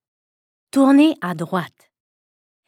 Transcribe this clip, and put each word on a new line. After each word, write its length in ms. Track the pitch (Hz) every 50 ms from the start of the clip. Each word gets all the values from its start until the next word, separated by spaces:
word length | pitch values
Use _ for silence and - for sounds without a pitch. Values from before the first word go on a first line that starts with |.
| _ _ _ _ _ _ _ _ _ _ _ _ _ _
Tournez 460 | - 269 269 269 277 277 302 320 302 -
à 120 | - 180 175
droite. 580 | 160 170 - 190 185 156 - _ _ _ _ _ _ _ _ _ _ _ _ _ _ _ _ _ _ _